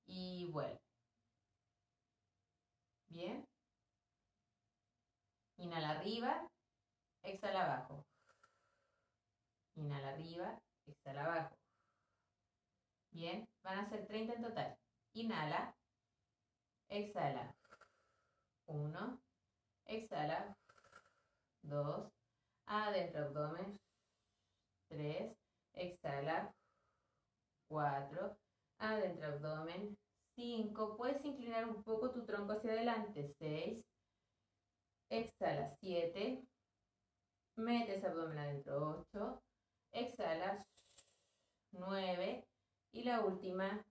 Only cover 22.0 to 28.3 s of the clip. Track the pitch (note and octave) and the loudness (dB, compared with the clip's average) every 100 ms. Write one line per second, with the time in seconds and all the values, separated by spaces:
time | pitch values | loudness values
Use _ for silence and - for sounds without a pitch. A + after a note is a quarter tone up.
22 | - _ _ _ _ _ - G#3 G#3 G3 | -4 _ _ _ _ _ -2 2 4 4
23 | E3+ D#3 C#3 C#3+ D3+ E3 G3 G3+ _ _ | 2 0 0 0 0 -2 -6 -6 _ _
24 | _ _ _ _ _ _ _ _ _ D3 | _ _ _ _ _ _ _ _ _ -2
25 | D3 E3+ A3 - _ _ _ - F3+ - | -2 0 -4 -8 _ _ _ -6 -6 -4
26 | C#3+ C#3 D3 E3+ F#3+ - _ _ _ _ | -4 0 2 2 0 -10 _ _ _ _
27 | _ _ _ _ _ _ _ D3+ D3 C#3 | _ _ _ _ _ _ _ 2 4 2
28 | C#3 D#3 G#3 | -2 -2 -4